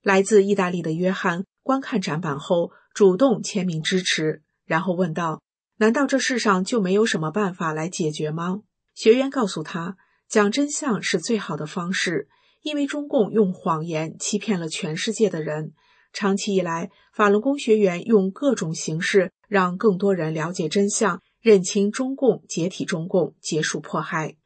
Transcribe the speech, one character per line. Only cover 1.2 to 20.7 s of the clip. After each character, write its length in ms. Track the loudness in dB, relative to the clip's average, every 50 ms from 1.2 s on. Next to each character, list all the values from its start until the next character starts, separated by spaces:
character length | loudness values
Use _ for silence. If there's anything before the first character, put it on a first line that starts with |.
| -2 -2 -2 -2 -6 _ _ _
观 180 | _ -2 -2 -2
看 220 | -2 -2 -4 -2
展 180 | -2 -2 -4 -4
板 200 | -2 -4 -4 -6
后， 320 | -2 0 0 0 0 -2 _ _ _ _
主 240 | _ 6 6 6 6
动 280 | 6 4 4 4 0 -2
签 240 | -6 -4 -4 -2
名 160 | -2 -4 -4 -2
支 180 | 0 0 0
持， 400 | 0 0 -2 0 -2 -2 -4 -6 _ _ _ _ _
然 160 | _ -2 -2
后 140 | 0 -2 -2
问 180 | 0 -2 -2 -2
道 300 | -4 -4 -4 -6 -8 _ _ _ _ _ _ _
：“难 160 | _ 2 2 4
道 140 | 2 0
这 100 | 2 0
世 220 | 0 0 0 -2 0
上 240 | 2 2 2 2 0
就 180 | 0 0 0
没 100 | 0 2
有 140 | 2 2 2
什 160 | 2 0 -2
么 80 | -4 -2
办 240 | -2 -2 -2 -2 -4
法 200 | -4 -4 -4 -2
来 140 | -4 -6
解 220 | -6 -4 -4 -4 -4
决 220 | -2 -4 -4 -4
吗？” 300 | -4 -4 -4 -4 -6 -6 _ _ _ _ _ _ _
学 180 | 0 4 4 6
员 160 | 6 4 0
告 160 | 0 -2 -2
诉 160 | -2 -4 -6
他， 360 | -8 -8 -8 -8 -8 -8 -12 _ _ _ _ _ _
讲 240 | _ 2 2 2 4
真 160 | 2 0 -2
相 320 | -2 -4 -6 -2 -2 -2 -2
是 200 | -2 -2 -4 -2
最 180 | -2 -2 -2
好 180 | -2 -2 -6 -8
的 120 | -8 -8
方 260 | -8 -8 -6 -6 -4 -4
式， 340 | -2 -2 -2 -2 -4 -4 _ _ _ _ _ _ _ _
因 120 | -6 -4
为 120 | -2 -2
中 200 | -2 -4 -8 -6
共 220 | -2 0 0 0 2
用 240 | 4 2 2 2 0
谎 320 | -4 -2 -2 -2 -2 -2
言 320 | -4 -4 -4 -4 -6 -8
欺 220 | -8 -6 -4 -4 -4
骗 200 | -2 -2 -4 -2
了 80 | -4
全 300 | -6 -8 -6 -6 -6 -6
世 160 | -4 -4 -6 0
界 160 | 2 0 0
的 140 | 2 -4 -6
人。 300 | -4 -6 -6 -8 -10 -12 _ _ _ _ _ _ _
长 240 | -10 -2 0 0 0
期 200 | 0 0 0 0
以 60 | 0
来， 280 | 0 0 -4 -6 -8 -10 _ _ _ _ _
法 160 | 2 4 4
轮 100 | 4 4
功 200 | 2 0 -2 0
学 180 | 2 2 4
员 260 | 4 4 2 2 -2 0
用 280 | 4 4 4 4 2
各 240 | -4 0 0 0 2
种 180 | 2 -2 -6 -6
形 260 | -6 -6 -6 -4 -4
式 320 | -2 2 4 4 2 2 _ _ _
让 300 | _ 0 0 0 0 -2
更 180 | 2 2 2 2
多 200 | 4 2 0 2
人 180 | 0 0 -2 -2
了 180 | -2 -4 -4
解 160 | -4 -4 -4
真 220 | 0